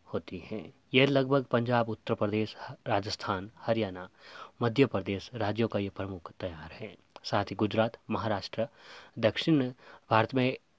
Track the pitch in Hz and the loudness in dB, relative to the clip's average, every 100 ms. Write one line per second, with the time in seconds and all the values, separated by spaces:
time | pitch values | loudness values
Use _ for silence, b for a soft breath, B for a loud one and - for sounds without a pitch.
0 | - 104 - 92 - 107 82 - _ 127 | -8 -8 -6 -12 -10 -10 -12 -18 _ 4
1 | 139 139 131 139 127 120 120 120 113 107 | 6 4 4 2 2 0 2 2 2 -2
2 | - 113 107 107 107 - - 139 - 104 | -4 -2 0 0 -2 -6 -14 -10 -2 -2
3 | 101 - - 95 101 - - 113 101 92 | -2 -6 -4 -4 -6 -6 -2 0 -2 -6
4 | 92 _ B B B - 120 113 139 104 | -12 _ B B B -2 0 4 4 2
5 | 95 98 - 117 104 104 113 104 98 - | -2 -4 -6 -4 -2 0 0 0 -4 -6
6 | 98 95 - - 92 82 80 - 107 87 | -8 -8 -14 -8 -8 -8 -14 -14 -14 -16
7 | _ - - 110 101 98 107 110 113 - | _ -16 -2 -2 0 0 0 2 0 0
8 | - 104 107 101 - - 113 B B B | -6 -2 -2 -2 -4 -4 -4 B B B
9 | B - 110 - - 156 127 - B B | B 0 0 2 2 4 2 -4 B B
10 | - 110 113 127 127 131 _ | 2 4 4 2 0 -2 _